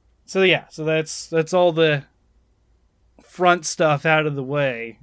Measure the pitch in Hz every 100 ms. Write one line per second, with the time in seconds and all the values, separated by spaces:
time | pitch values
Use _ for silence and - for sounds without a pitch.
0 | _ _ - 190 185 156 - - 156 160
1 | 156 - - 165 156 185 180 160 160 147
2 | - _ _ _ _ _ _ _ _ _
3 | _ _ - - 180 175 151 - 160 143
4 | 165 156 151 139 127 147 139 117 117 110